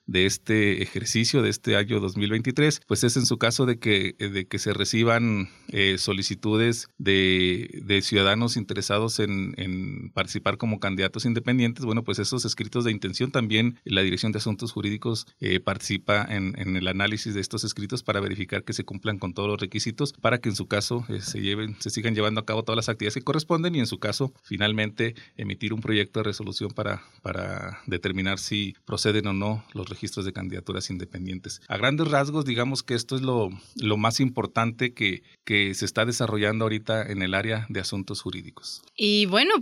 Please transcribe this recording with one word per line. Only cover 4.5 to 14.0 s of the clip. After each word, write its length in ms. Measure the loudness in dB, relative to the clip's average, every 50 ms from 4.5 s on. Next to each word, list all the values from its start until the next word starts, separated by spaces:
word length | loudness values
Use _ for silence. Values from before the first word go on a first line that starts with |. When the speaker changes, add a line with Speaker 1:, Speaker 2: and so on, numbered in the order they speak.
| -4 -4
Speaker 1:
se 140 | -2 -2 0
reciban, 800 | 0 0 0 2 4 4 4 4 4 4 2 2 2 0 -4 -6 -14 -14 -6
eh, 280 | 0 2 2 4 2 2
solicitudes 880 | 0 0 0 0 0 -2 -4 -2 0 2 2 4 4 4 2 0 -4 -12 _
de, 840 | -4 2 4 4 6 6 6 6 6 4 4 2 0 -2 -8 -10 -8 -2
de 160 | 2 2 2
ciudadanos 560 | 2 4 4 4 6 6 4 4 2 2 0
interesados 640 | -2 -2 -4 -4 -4 -2 0 0 2 0 0 0 0
en, 320 | 0 0 0 -2 -2 -4 -4 -6
en 520 | -4 -4 -4 -4 -4 -6 -6 -8 -10 -8 -4
participar 420 | -4 -4 -2 -4 -4 -2 -2 -2
como 240 | 0 0 0 0 0
candidatos 460 | 0 -2 0 0 0 0 0 -2 0
independientes. 580 | 0 0 0 0 2 2 4 4 2 0 -2 -2
Bueno, 180 | -2 0 0 0
pues 160 | -2 -2 -2
esos 280 | -2 -2 -2 -2 -2
escritos 380 | -2 -4 -4 -6 -4 -2 0 0
de 60 | 0
intención 400 | 0 -2 -2 -4 -2 -2 -2 0
también 480 | 0 0 0 2 4 4 4 2 0 -2 -6
la 160 | -2 2 2